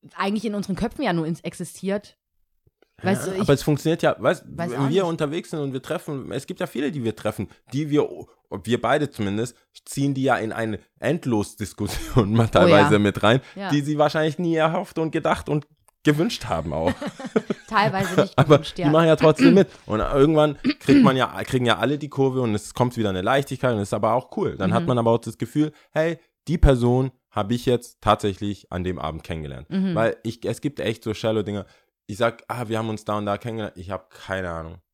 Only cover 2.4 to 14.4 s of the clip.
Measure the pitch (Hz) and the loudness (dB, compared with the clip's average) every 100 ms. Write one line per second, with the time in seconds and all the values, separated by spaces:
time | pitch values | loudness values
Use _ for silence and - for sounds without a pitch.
2.4 | _ _ _ _ _ _ 180 190 185 185 | _ _ _ _ _ _ -2 0 -2 -4
3.4 | 214 139 - 147 160 165 156 - 120 160 | 2 2 2 0 0 0 0 0 0 -2
4.4 | - 143 170 123 139 170 180 165 156 165 | -6 -10 -6 -2 0 0 0 -2 -4 -6
5.4 | - 165 143 131 - 156 - 143 113 113 | -8 -8 -6 -8 -8 -8 -8 -10 -8 -10
6.4 | - 180 180 - 285 151 113 107 104 - | -10 -10 -8 -4 -4 -2 -4 -4 -6 -6
7.4 | 98 _ _ 135 156 147 - 85 76 _ | -8 _ _ -6 0 0 0 -2 -16 _
8.4 | _ 98 98 117 113 147 147 - 104 101 | _ -12 -2 0 2 0 0 -4 -4 -2
9.4 | 117 - _ - - - 139 135 131 113 | -6 -8 _ -20 -14 -4 -2 0 0 0
10.4 | 110 104 113 104 _ _ 113 165 - 110 | -2 -4 -6 -6 _ _ -4 -2 0 0
11.4 | 101 - 107 - 101 - - - 98 113 | 0 -6 -12 -6 -6 -6 -2 0 2 2
12.4 | 113 104 92 160 101 104 104 92 104 127 | 4 6 8 8 6 4 4 2 2 2
13.4 | - - 196 147 143 151 147 160 156 143 | 0 -10 -2 0 0 2 2 2 -2 0